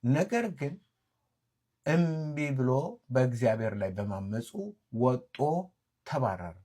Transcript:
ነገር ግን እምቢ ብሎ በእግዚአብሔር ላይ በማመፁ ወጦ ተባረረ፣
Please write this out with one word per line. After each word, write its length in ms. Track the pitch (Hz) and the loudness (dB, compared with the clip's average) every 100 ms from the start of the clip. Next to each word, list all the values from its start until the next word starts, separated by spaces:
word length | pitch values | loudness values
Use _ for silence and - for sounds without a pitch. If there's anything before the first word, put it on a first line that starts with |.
ነገር 400 | 120 147 202 240 226 | 4 2 2 0 -2
ግን 220 | - 143 185 _ _ _ _ _ _ _ _ _ _ - | -4 -6 -6 _ _ _ _ _ _ _ _ _ _ 2
እምቢ 500 | 160 170 160 156 147 147 | 2 2 0 -4 -4 -2
ብሎ 180 | 135 127 131 165 233 _ | 2 2 2 0 -10 _
በእግዚአብሔር 680 | 127 127 120 120 113 113 | 2 2 2 2 2 0
ላይ 160 | 104 95 | -2 -4
በማመፁ 580 | 92 104 98 98 110 117 208 202 - _ 113 | -2 -4 -4 -4 -6 -6 -8 -10 -12 _ 2
ወጦ 400 | 123 127 - - 147 170 185 _ _ _ - | 2 2 -4 -2 0 0 -4 _ _ _ -6
ተባረረ፣ 500 | 156 120 92 87 90 | -2 -2 -2 -8 -14